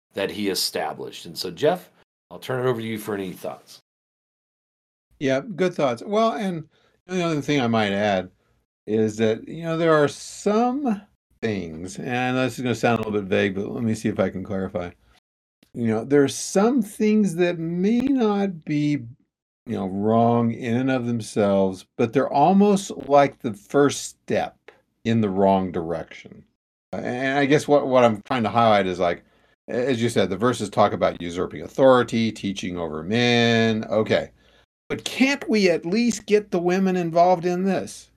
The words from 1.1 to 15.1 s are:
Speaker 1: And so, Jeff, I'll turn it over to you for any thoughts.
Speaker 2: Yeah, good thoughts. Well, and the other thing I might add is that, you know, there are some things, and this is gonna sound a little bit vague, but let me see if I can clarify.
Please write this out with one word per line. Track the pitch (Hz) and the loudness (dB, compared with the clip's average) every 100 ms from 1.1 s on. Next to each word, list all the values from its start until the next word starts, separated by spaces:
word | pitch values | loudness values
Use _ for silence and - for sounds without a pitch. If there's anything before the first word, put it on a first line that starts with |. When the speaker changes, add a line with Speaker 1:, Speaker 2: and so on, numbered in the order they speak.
| - 87 | -16 -16
Speaker 1:
And | - | -12
so, | 92 | -12
Jeff, | 85 151 180 - _ _ _ _ | -2 -2 -2 -6 _ _ _ _
I'll | 90 | -14
turn | - 127 127 | -8 -4 -2
it | |
over | 113 | -2
to | 113 | -4
you | 107 | -8
for | 104 101 | -6 -6
any | 95 | -8
thoughts. | 80 76 - - - _ _ _ _ _ _ _ _ _ _ _ _ _ - | -10 -12 -14 -18 -20 _ _ _ _ _ _ _ _ _ _ _ _ _ -6
Speaker 2:
Yeah, | 135 131 247 151 | -2 -2 -4 -4
good | 185 | -2
thoughts. | - 139 117 220 | 0 -2 -2 -2
Well, | 208 226 | 0 0
and | 277 190 165 156 _ _ _ - | 0 -6 -6 -12 _ _ _ -8
the | 185 | -4
other | 170 151 | -2 -2
thing | 131 143 | 0 0
I | 117 | 2
might | 113 104 | 2 2
add | 98 104 95 92 _ _ _ _ _ - | 2 0 0 -2 _ _ _ _ _ -4
is | 110 110 104 | 0 0 0
that, | 110 113 - | 0 0 -6
you | 156 | -10
know, | 165 165 | -6 0
there | 165 | 2
are | 151 139 | 4 2
some | - - - 202 214 247 269 269 202 - _ _ _ | -2 -16 -6 0 2 0 -2 -2 -4 -8 _ _ _
things, | 113 98 85 80 92 - | -4 -4 -6 -10 -12 -10
and | 156 123 127 127 | -6 -2 -2 0
this | 127 120 | -2 -2
is | |
gonna | 123 117 | -2 0
sound | 120 110 | 2 0
a | |
little | 107 104 | 0 -4
bit | 95 | 0
vague, | 101 101 95 | 0 0 -2
but | - | -6
let | - | -4
me | 113 110 | -4 -2
see | 110 | -2
if | 104 | 0
I | 95 | -2
can | 92 | -4
clarify. | 95 95 95 90 90 - _ | -6 -6 -6 -6 -8 -12 _